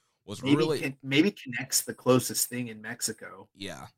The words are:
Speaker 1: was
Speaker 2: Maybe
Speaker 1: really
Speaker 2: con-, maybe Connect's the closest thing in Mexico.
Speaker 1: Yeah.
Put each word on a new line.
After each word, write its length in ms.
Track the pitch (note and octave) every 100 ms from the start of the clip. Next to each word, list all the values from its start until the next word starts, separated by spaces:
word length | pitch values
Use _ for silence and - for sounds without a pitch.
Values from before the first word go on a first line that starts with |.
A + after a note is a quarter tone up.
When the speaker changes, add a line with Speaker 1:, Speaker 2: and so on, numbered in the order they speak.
| _ _
Speaker 1:
was 180 | - G2+
Speaker 2:
Maybe 140 | C3+ D3
Speaker 1:
really 240 | D#3+ A2+
Speaker 2:
con-, 180 | C3+ C3+
maybe 280 | C3+ C#3 G3
Connect's 500 | - C3 A#2+ C3 -
the 120 | -
closest 540 | A2 B2 B2+ - G#2+ -
thing 200 | B2 A#2+
in 120 | G#2+
Mexico. 680 | A2 A#2+ - G#2 F#2 D#2+ E2
Speaker 1:
Yeah. 340 | F#2+ F#2+ D2 -